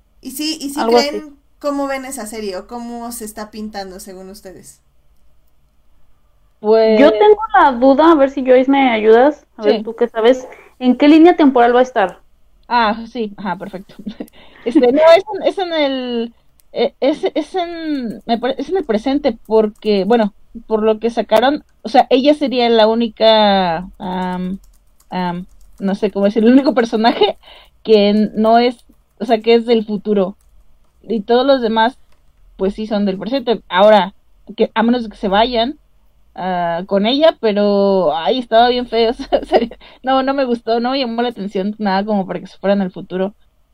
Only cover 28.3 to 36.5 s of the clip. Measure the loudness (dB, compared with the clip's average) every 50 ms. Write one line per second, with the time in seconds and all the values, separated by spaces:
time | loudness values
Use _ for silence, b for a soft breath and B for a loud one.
28.3 | -2 0 2 4 4 4 2 0 -2 _ _ _ _ _ _ _ _ -10 -2 -2
29.3 | -2 0 2 2 2 2 4 2 0 0 0 -4 -8 -8 -4 -2 0 0 -2 -2
30.3 | -4 _ _ _ _ _ _ -20 -20 _ _ _ _ _ _ -6 -6 -6 -2 0
31.3 | 0 2 2 2 2 2 0 -2 0 0 0 0 -2 _ -20 _ -20 _ _ _
32.3 | _ _ _ _ _ -4 -4 -4 -4 -6 -8 -6 -4 -2 -2 -2 -4 -4 -6 -6
33.3 | -6 -4 -2 -2 -4 -4 -4 -4 0 4 4 6 6 4 2 0 -8 _ _ _
34.3 | _ _ _ -14 -4 -4 -4 -2 -2 -2 0 0 0 -2 -4 -8 -12 -8 -4 -2
35.3 | 0 2 0 0 0 -2 -4 -4 -6 _ _ _ _ _ _ _ _ _ _ _
36.3 | -14 -10 -6 -6